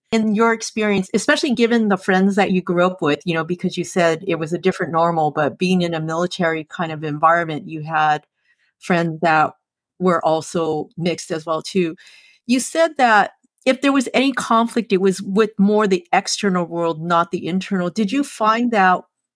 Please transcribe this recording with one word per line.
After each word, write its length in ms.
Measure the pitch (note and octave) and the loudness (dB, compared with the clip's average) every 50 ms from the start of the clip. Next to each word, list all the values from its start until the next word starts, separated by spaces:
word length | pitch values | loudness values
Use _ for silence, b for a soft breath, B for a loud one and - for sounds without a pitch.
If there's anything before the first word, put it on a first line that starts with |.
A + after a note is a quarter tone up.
| _ _ | _ _
in 220 | - A3+ A3 A3 G#3+ | -2 0 0 2 2
your 180 | G#3 A3+ A3+ | 2 2 2
experience, 580 | A3+ A3+ - - - A3+ G#3+ G#3 G3+ G3 F#3 - - | 2 0 -4 -8 -4 -2 -2 0 0 0 -2 -2 -2
especially 400 | A3 - - D4 D4 - D#4 A#3+ | -2 0 2 0 2 0 0 0
given 360 | - A#3 A3+ A#3+ A#3 A3 G#3 | 2 2 2 2 2 2 2
the 80 | G3 F#3+ | 0 0
friends 380 | - - F#3+ F#3 F#3+ G3 G3 G3+ | 0 0 2 2 2 2 2 2
that 120 | G3+ F3+ | 2 2
you 80 | F#3 F#3 F3 | 2 0 0
grew 200 | - F3+ F3 F3 F#3 | 0 0 2 2 2
up 160 | F#3 F#3 F3 | 0 0 -2
with, 160 | D3+ D3 D3+ - | -2 -2 -2 -2
you 120 | F3+ E3 | -4 -4
know, 80 | E3 D#3+ | -2 -2
because 340 | D#3+ F3+ F3+ - F#3 - F3+ | -4 -4 -4 -4 -6 -4 -6
you 60 | E3+ | -8
said 400 | - - F#3+ E3+ E3 D#3+ D#3 F#3+ F#3+ | -4 0 2 2 2 2 0 -2 -4
it 120 | E3+ D#3+ | -4 -4
was 120 | D#3+ D#3 | -4 -4
a 60 | E3+ E3+ | -4 -2
different 340 | - F#3+ F3+ - F#3 D3+ | -2 -2 -2 -2 -2 -2
normal, 380 | D#3 E3 E3+ E3+ E3+ E3 D#3 D3+ | 0 2 2 2 2 0 0 0
but 300 | C#3 - D3+ C#3 - - | 0 0 -2 -2 -2 -2
being 240 | F#3+ F3+ F#3 F3+ F3 | 0 0 2 2 0
in 100 | E3+ E3+ | 0 -2
a 60 | D#3+ | -4
military 640 | D#3 D#3+ D#3+ E3 F3+ F3 - - F3 E3 D#3+ D#3+ D#3 | -4 -4 -4 -2 -4 -4 -2 -2 -2 -2 -2 -2 -6
kind 280 | - - - F3+ D#3+ | -8 -8 -8 -8 -6
of 120 | D#3+ D3+ D#3 | -8 -8 -8
environment, 640 | D#3 D3 D3+ D3+ D#3+ E3 E3+ E3+ D#3+ D#3 C#3+ C3+ D#3 | -8 -4 0 2 2 4 2 0 -2 -6 -8 -10 -10
you 140 | D#3+ D#3 D3+ | -12 -12 -8
had 420 | D3+ E3 D#3 D3+ D3+ D3+ D3+ - _ _ _ _ _ _ _ _ _ _ _ | -4 -2 0 0 0 0 -2 -4 _ _ _ _ _ _ _ _ _ _ _
friends 400 | - - F#3+ E3+ E3+ E3 D#3+ D#3+ | -4 -2 0 0 0 -2 -2 -2
that 320 | F3+ E3+ D#3 D#3 D3+ - - _ _ _ _ _ _ _ _ - | 0 2 4 4 2 2 -2 _ _ _ _ _ _ _ _ -2
were 260 | F3+ F#3 F3 E3 - | 0 2 2 2 2
also 640 | D#3+ D#3 D#3+ D#3 - - F3+ E3 D#3 D#3 D3+ D3+ - _ - | 0 0 0 -2 -4 -4 -4 -2 -2 -2 -4 -6 -10 _ -6
mixed 320 | D#3+ F3 D#3+ E3 - - | -4 -4 -4 -4 -6 -8
as 160 | E3+ D#3+ D#3 | -8 -6 -4
well, 160 | E3+ D#3+ D#3 | -4 -4 -4
too. 340 | - - - G3 F3+ D#3+ D#3+ - b b b b b b b b b - | -4 -4 -2 -2 -2 -2 -4 -10 b b b b b b b b b -2
You 120 | A#3+ C4 | -2 -2
said 380 | B3 - - D#4+ E4 E4+ D#4 - | -2 -2 -2 0 0 0 0 2
that 360 | C4 A#3+ A3 G#3 F#3+ - - _ _ _ _ _ - | 2 4 4 4 2 2 -2 _ _ _ _ _ 0
if 180 | B3+ C4+ C4 | 0 0 2
there 120 | - C#4 C4+ | 2 2 2
was 160 | C#4 B3 - - | 2 0 0 0
any 160 | - C4 C#4 | 0 0 0
conflict, 600 | C4 - F#3+ - A#3 A3+ A#3 A#3 - A#3+ - - | 0 -2 -2 2 2 2 2 2 0 -4 -2 0
it 100 | G3+ F3+ | 2 2
was 200 | F#3 G3 F#3 F#3 | 2 2 0 0
with 300 | G3 - F#3+ G3+ A3 G#3 - - | -2 -2 0 2 0 2 2 2
more 260 | G3 G3+ G#3+ G#3 G#3+ | 2 4 4 4 2
the 180 | G3+ F#3+ F3 - _ | 2 2 0 0 _
external 540 | - F#3 G3 - - - - G3+ F#3 F3+ F3 | -2 -2 0 -2 -4 -2 -2 0 0 0 -2
world, 340 | D#3+ E3+ E3+ E3+ E3+ E3 D#3 | -2 -4 -2 -2 -2 -2 -4
not 300 | D#3+ F3 F3 E3+ E3+ E3+ | -2 0 2 2 2 0
the 160 | - F3+ - | -2 -6 -4
internal. 460 | D#3 E3+ F#3+ F#3 - G3+ F#3 F3+ F3 | -4 -4 -4 -4 -2 -2 -2 -2 -2
Did 200 | E3+ - A3+ G3 | -2 -2 -2 -2
you 120 | G#3 C#4 C#4+ | 0 -2 -2
find 480 | - - - A3 G#3+ A3 A#3 A#3+ B3 | -4 -4 -2 0 0 2 2 0 0
that 300 | A3+ G#3 F#3+ F#3 F3+ F3+ - _ _ _ _ _ _ | 2 2 4 4 2 2 -2 _ _ _ _ _ _